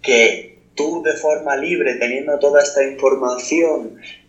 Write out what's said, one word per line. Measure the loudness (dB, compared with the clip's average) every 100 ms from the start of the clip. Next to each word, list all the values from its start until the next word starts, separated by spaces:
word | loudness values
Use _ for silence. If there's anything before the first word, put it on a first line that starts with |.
Que | 2 4 4 2 -12 -20 _
tú | -6 -4 -2
de | -2
forma | -2 -2 -2 -2 -4
libre, | -2 -2 -2
teniendo | -2 -4 -4 -4 0
toda | 4 4
esta | 4 2
información | -2 2 0 0 -2 -6 -4 0 0 0 -6 -16 -20 -20